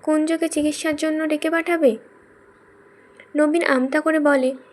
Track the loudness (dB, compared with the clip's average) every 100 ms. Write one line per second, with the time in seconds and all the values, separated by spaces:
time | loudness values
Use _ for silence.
0 | 2 0 2 0 -2 0 -2 -2 -4 -2
1 | -2 -2 -2 -2 -2 -2 -2 2 2 0
2 | -10 -20 _ -20 -20 _ _ -20 -20 -20
3 | -20 -20 -8 0 2 2 0 0 0 -2
4 | 0 0 2 2 0 -4 -14